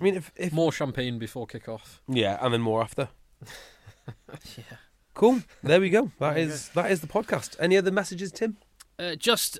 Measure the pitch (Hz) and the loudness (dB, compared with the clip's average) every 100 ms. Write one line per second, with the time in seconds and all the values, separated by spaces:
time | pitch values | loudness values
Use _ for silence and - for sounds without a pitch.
0 | 190 185 - - 180 156 160 - 139 127 | 0 0 -6 -8 -4 0 2 0 -4 -4
1 | 123 117 113 127 113 113 - 110 - - | -4 -6 -8 -10 -12 -12 -12 -14 -14 -14
2 | - 123 101 101 127 117 113 110 113 - | -2 2 2 2 0 2 2 0 -2 -4
3 | 135 - _ - - - - - - - | -8 -10 _ -20 -20 -20 -20 -20 -20 -20
4 | - - - - - - - 117 _ _ | -20 -20 -18 -20 -18 -20 -20 -20 _ _
5 | _ - 220 254 - - 139 175 190 214 | _ 4 6 6 -2 -4 4 4 6 2
6 | 202 - 156 151 156 151 - 175 175 180 | 2 -2 -2 0 -2 -4 -6 -2 0 -2
7 | 156 208 220 180 - - 175 190 190 196 | -2 -4 -2 -4 -4 -2 2 4 2 0
8 | 185 175 190 - 226 214 _ - - - | -4 -8 -10 -4 -4 -6 _ -20 -20 -10
9 | 175 151 233 226 - | -8 -2 0 2 0